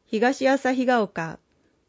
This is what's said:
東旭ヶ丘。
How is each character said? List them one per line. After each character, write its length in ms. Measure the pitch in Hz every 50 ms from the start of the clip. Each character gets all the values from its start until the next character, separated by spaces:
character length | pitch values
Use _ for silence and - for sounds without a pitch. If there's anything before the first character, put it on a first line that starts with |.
| _
東 420 | _ 226 208 240 247 269 - 262 262
旭 380 | 277 269 - 254 262 262 247
ヶ 160 | 254 254 233
丘。 360 | 202 180 - 170 165 160 - - _ _ _ _ _ _ _ _ _